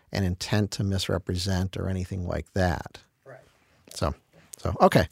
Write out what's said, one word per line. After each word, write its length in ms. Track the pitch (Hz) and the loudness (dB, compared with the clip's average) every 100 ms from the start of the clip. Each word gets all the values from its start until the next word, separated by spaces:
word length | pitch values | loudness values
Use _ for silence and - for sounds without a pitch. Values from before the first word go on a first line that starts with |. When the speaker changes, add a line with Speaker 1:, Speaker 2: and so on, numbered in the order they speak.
| _ | _
Speaker 1:
an 120 | 101 | -2
intent 460 | 95 90 - 107 101 | 0 -2 0 0 0
to 140 | - | -2
misrepresent 920 | 98 95 - 92 - 90 92 92 92 92 | -2 -2 0 -2 -2 -4 -2 -2 -2 -4
or 120 | 92 | -4
anything 380 | 95 87 95 87 | -4 -4 -6 -4
like 260 | 80 - | -6 -4
that. 460 | 95 90 78 - - - _ - | 2 2 2 -4 -16 -20 _ -20
Speaker 2:
Right. 140 | - - _ _ _ - - | -20 -20 _ _ _ -20 -4
Speaker 1:
So, 180 | 82 71 _ _ - - | -4 -4 _ _ -20 -8
so, 180 | - - | -4 4
okay. 280 | 190 - - | 6 6 4